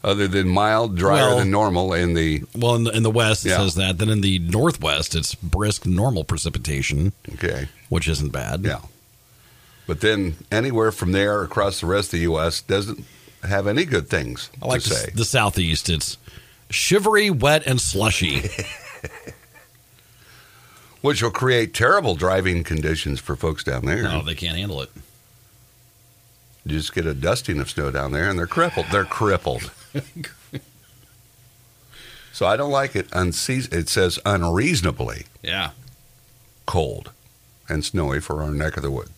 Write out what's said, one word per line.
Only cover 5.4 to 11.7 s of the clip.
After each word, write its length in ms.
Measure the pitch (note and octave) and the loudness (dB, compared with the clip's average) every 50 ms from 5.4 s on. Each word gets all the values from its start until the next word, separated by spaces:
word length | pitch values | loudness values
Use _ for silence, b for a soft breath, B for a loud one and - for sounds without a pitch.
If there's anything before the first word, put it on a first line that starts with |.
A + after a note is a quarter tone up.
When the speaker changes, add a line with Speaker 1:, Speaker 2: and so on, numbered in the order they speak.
| - E2 - F#2+ G#2 G#2+ G#2 - - | -2 -2 0 2 2 0 0 0 0
Speaker 2:
normal 380 | - F2+ F2 A2 C3+ A#2+ F2 D2 | 2 2 4 4 2 2 0 0
precipitation, 880 | - - D#2 - E2 C#2 - A#1+ D2+ D2 C#2 C2 - D2 C#2+ E2 G2+ - _ _ - - | -2 -2 -2 -2 -2 -4 -4 -2 -2 -2 0 0 0 0 2 2 0 0 _ _ -14 -8
Speaker 1:
Okay. 340 | - - - - C2+ C#2 C#2 - - - - | -4 -2 -2 -2 -4 -6 -8 -10 -16 -6 -2
Speaker 2:
which 180 | - E2+ D2 E2 | -2 0 0 0
isn't 200 | D#2+ C#2 D2 C#2+ | 0 0 -2 -2
bad. 320 | - C2+ A1+ G1+ B1+ F2 | -4 -6 -4 -4 -4 -2
Speaker 1:
Yeah. 180 | G2 E2+ C#2 - - - - _ _ _ _ _ _ b b b b b b b b b b b b | -2 -2 -4 -4 -8 -16 -20 _ _ _ _ _ _ b b b b b b b b b b b b
But 160 | - F2+ D#2 | -8 -6 0
then 340 | - G#2+ A2 G2+ F#2+ F2+ D#2+ - - _ | 2 2 2 2 0 -2 -4 -6 -6 _
anywhere 400 | G#2 G#2+ A#2+ C#3 B2 A2 A2 A2 | 0 0 0 2 2 2 2 2
from 200 | G#2 - - F2 | 0 0 -2 0
there 280 | F#2 G2 G2+ G#2 G#2 G#2 | 2 2 2 2 2 0
across 380 | F#2 - - A2 G2+ G2+ | -2 -2 -2 0 0 0